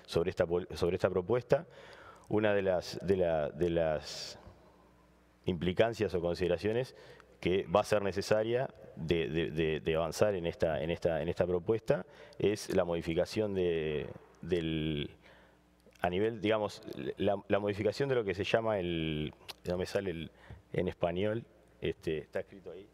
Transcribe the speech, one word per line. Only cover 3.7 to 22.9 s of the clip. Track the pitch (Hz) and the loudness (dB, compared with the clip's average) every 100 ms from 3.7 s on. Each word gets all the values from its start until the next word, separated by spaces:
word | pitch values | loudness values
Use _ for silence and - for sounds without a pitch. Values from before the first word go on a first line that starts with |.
las | 85 80 76 - - - - - - - - - - - _ _ _ | 2 2 0 -4 -10 -12 -14 -20 -20 -20 -20 -20 -20 -20 _ _ _
implicancias | - 87 87 90 110 113 98 | -4 0 2 4 4 2 0
o | 87 | 0
consideraciones | 85 87 87 85 104 117 131 - - - - - | 0 0 0 2 0 -2 -2 -8 -20 -20 -20 -4
que | - 95 - | 0 2 4
va | 95 | 4
a | |
ser | - 104 | 4 2
necesaria | 101 95 - 107 113 120 135 - - - | 2 0 2 2 2 0 -2 -8 -16 -6
de, | 80 85 - | 0 2 2
de, | 80 82 | 0 0
de, | 76 80 78 | 0 0 0
de | 78 78 | 0 0
avanzar | 82 - 107 | 0 2 2
en | 98 85 | 2 -2
esta, | - 82 71 | 0 0 0
en | 78 | -2
esta, | 85 90 80 | 0 0 0
en | 78 | -2
esta | 90 87 | 0 0
propuesta | 90 85 110 - 147 - - - - | 0 0 0 0 -2 -2 -16 -18 -2
es | 98 104 - | 0 0 0
la | 92 | 0
modificación | 87 85 82 85 85 107 107 | 2 0 0 0 0 0 0
de, | 98 90 82 78 76 - - - - | 2 2 2 0 -2 -4 -10 -18 -12
del, | 82 87 80 80 78 73 71 - - - - - _ _ - - | -2 0 0 0 0 -2 -4 -10 -20 -20 -20 -20 _ _ -20 -4
a | 87 | -2
nivel, | 90 110 117 | 0 -2 0
digamos, | 104 110 101 - - - 67 - | 0 0 0 -6 -12 -8 -8 -2
la, | 98 101 - | -2 -2 0
la | 101 | 0
modificación | 104 101 107 - 139 | 0 0 -2 0 0
de | 127 | 0
lo | |
que | 101 | 0
se | 90 | -2
llama | 98 117 113 107 | 0 0 2 0
el, | 87 82 80 78 76 - - - 90 | 0 0 -2 -2 -4 -8 -18 -12 -6
no | 90 | -4
me | 90 | -2
sale | 104 98 | -2 -2
el, | 82 73 - - - - | -6 -8 -14 -20 -20 -8
en | - 90 | -4 -2
español, | - 87 87 104 113 - - - - | 0 -2 0 -2 -2 -8 -18 -20 -6
este, | - - - 78 | -6 -4 -4 -4
está | 71 98 | -4 -8
escrito | - 98 90 | -8 -12 -14
ahí. | 85 104 | -16 -16